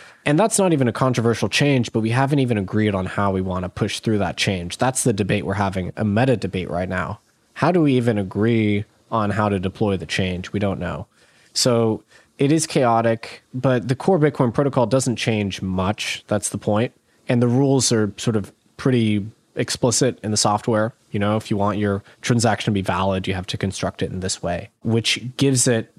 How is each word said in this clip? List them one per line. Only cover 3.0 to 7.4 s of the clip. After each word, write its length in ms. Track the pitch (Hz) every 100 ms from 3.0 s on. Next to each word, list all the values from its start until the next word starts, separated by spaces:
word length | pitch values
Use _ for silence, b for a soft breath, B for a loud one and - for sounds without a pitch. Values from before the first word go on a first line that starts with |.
how 260 | 92 - 101
we 120 | 95
wanna 260 | 95 90 90
push 320 | - 107 -
through 160 | - 107
that 200 | 92 -
change. 400 | - 95 87 -
That's 260 | 123 127
the 80 | 131
debate 320 | 104 98 104
we're 80 | 65
having, 400 | 98 98 95 90 -
a 80 |
meta 300 | 107 101 131
debate 360 | 113 98 92 90
right 180 | 85 92
now. 320 | 92 82 110 _ _